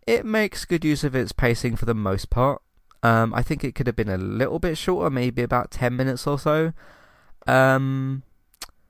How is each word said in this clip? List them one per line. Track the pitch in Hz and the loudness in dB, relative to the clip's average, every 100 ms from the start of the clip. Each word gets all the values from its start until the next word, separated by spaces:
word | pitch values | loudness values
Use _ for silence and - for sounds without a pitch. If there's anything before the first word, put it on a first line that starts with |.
| - | 0
it | 233 | 0
makes | 214 220 208 - | 0 0 0 -4
good | - 170 | -4 -2
use | 156 143 | 0 0
of | 143 | 0
its | 127 104 | -2 -2
pacing | - 123 117 123 120 | 0 2 2 -2 -2
for | |
the | 120 | 0
most | 110 101 95 - | 0 0 -2 0
part. | 123 131 - _ _ _ - | 2 2 0 _ _ _ 0
Um, | 117 113 113 | 4 4 4
I | 113 | 0
think | 120 151 | -2 -2
it | 135 | -4
could | - 123 | -2 -2
have | |
been | 113 104 | 0 -2
a | 92 | -2
little | 98 104 135 165 | -4 -2 -2 0
bit | 175 156 | -2 -2
shorter, | - 180 170 | -2 0 0
maybe | 131 123 123 | 0 -2 -2
about | 120 123 - | 0 -2 -2
ten | - 123 | -2 -2
minutes | 123 131 123 143 | 0 -2 -2 -2
or | 143 | -2
so. | 151 151 165 - - - - _ - - - | 2 2 0 -4 -16 -20 -20 _ -20 -8 2
Um, | 131 135 131 135 135 135 135 - _ _ - - _ | 4 6 4 0 -2 -4 -6 -10 _ _ -20 -20 _